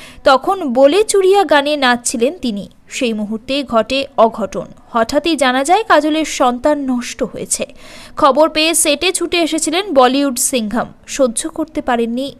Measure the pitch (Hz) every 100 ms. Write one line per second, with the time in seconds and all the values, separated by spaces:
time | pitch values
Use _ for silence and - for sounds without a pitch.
0 | - - 294 262 294 392 302 233 277 359
1 | 427 403 370 403 330 294 277 302 254 240
2 | - 240 240 359 247 202 - - - -
3 | 247 214 208 220 - 277 254 233 220 262
4 | 269 - 226 220 190 185 - - - 233
5 | 226 294 339 294 262 254 277 392 453 330
6 | 311 302 311 - 262 247 302 294 262 247
7 | 240 - 233 - - - - - - -
8 | - - 302 269 311 311 320 330 320 294
9 | 359 370 339 349 320 311 311 330 415 269
10 | 247 269 285 240 - 254 214 220 - -
11 | - - 254 226 320 - 311 - 285 233
12 | 233 240 277 -